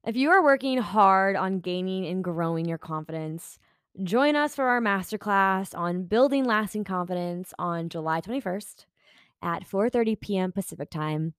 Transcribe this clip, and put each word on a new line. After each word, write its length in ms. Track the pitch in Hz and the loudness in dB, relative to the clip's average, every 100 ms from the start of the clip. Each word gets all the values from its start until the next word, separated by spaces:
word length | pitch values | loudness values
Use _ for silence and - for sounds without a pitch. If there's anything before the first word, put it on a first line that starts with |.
| - | -4
If 100 | 226 | 0
you 140 | 277 | 6
are 120 | 381 | 6
working 360 | 302 269 269 254 | 6 4 2 0
hard 580 | 190 208 196 190 196 196 | 2 6 8 8 4 2
on 240 | 190 190 | 0 -2
gaining 460 | 180 180 185 190 170 | -2 -4 -4 -4 -4
and 180 | 185 | -4
growing 420 | 180 165 165 165 165 | -4 -2 -2 0 -2
your 120 | 165 | -6
confidence, 800 | - 156 156 160 156 160 - - _ _ _ - | -6 -8 -6 -8 -6 -8 -12 -20 _ _ _ -8
join 320 | 185 226 285 | 0 2 4
us 200 | 294 294 | 2 0
for 100 | - | 0
our 160 | 254 240 | 0 2
masterclass 960 | 220 196 180 214 208 196 190 190 190 - | 2 0 -2 -6 0 2 4 2 -4 -4
on 280 | 170 180 | -4 -4
building 400 | 180 214 269 277 | 0 4 4 4
lasting 400 | 254 214 214 214 | 2 0 0 -6
confidence 680 | 202 185 175 180 175 175 185 - | -4 -4 -2 -4 -4 -6 -10 -6
on 320 | 175 170 165 | -4 -4 -4
July 300 | 165 156 160 | -6 -2 -4
twenty-first 680 | 185 262 196 190 - - _ _ _ _ _ _ | -4 -6 -4 -6 -8 -20 _ _ _ _ _ _
at 260 | 175 170 190 | -6 -6 -4
four 220 | 196 226 | 0 2
thirty 280 | 240 220 214 | 2 2 0
P 200 | - 190 | -2 -2
M 160 | 185 | 0
Pacific 380 | 196 - 160 151 | -4 -8 -10 -8
time 440 | 156 151 156 160 | -6 -4 -2 -4